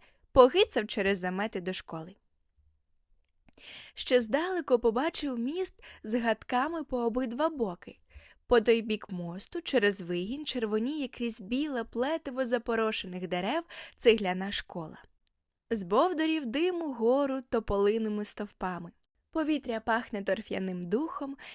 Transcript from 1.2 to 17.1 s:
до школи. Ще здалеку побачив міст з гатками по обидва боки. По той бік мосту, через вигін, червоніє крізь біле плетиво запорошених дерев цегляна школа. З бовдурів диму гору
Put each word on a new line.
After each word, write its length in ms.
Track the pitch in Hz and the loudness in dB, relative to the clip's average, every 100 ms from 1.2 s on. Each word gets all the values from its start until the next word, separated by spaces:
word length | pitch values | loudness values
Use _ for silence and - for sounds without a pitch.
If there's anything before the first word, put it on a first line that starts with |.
| 180 185 220 196 | -2 -4 -4 -4
до 120 | 175 | -6
школи. 420 | 185 - 165 165 202 _ _ _ _ _ _ _ _ _ _ _ _ _ - - - - | -6 -8 -12 -12 -18 _ _ _ _ _ _ _ _ _ _ _ _ _ -20 -20 -20 -18
Ще 260 | - - 247 | -8 2 4
здалеку 580 | 220 262 359 359 285 240 | 4 0 0 -2 2 4
побачив 600 | 233 220 320 - 285 240 | 4 2 0 -2 -4 -2
міст 460 | 240 339 370 - - - | -2 -2 -4 -6 -20 -14
з 160 | 214 233 | -2 0
гатками 680 | 233 220 - 247 294 330 | 2 -2 0 0 0 -4
по 140 | 294 247 | -4 -2
обидва 500 | 233 240 262 233 320 | 0 0 -2 0 -2
боки. 500 | 302 214 170 - - _ - - _ - | 0 -4 -4 -16 -20 _ -20 -20 _ 4
По 140 | 240 | 4
той 220 | 226 233 | 6 4
бік 280 | 220 208 - | 2 -4 -4
мосту, 500 | 180 170 180 - 339 | -6 -6 -8 -8 -8
через 400 | - 247 202 196 | 0 4 4 2
вигін, 440 | 170 175 190 277 | -2 -4 -4 -6
червоніє 640 | 302 247 220 214 240 311 262 | -6 -4 -2 0 0 -2 -6
крізь 320 | - 233 220 | -4 -4 -4
біле 440 | 190 247 302 254 | -4 -2 -2 -4
плетиво 600 | 226 226 262 320 294 254 | -4 -2 -2 -2 -4 -4
запорошених 840 | 247 254 247 226 220 220 185 180 175 | -2 -2 0 0 0 -2 -8 -8 -4
дерев 360 | 180 190 311 339 - - - | -4 -2 -4 -6 -14 -18 2
цегляна 560 | 247 214 190 185 196 | 4 4 2 -2 -4
школа. 500 | - - 175 160 - - _ _ _ _ _ _ | -6 -8 -12 -12 -14 -20 _ _ _ _ _ _
З 120 | 226 | -4
бовдурів 640 | 175 214 359 311 320 320 254 | 2 4 4 2 0 0 -2
диму 460 | 262 359 349 320 | -2 0 -2 -6
гору 480 | 233 226 | 0 2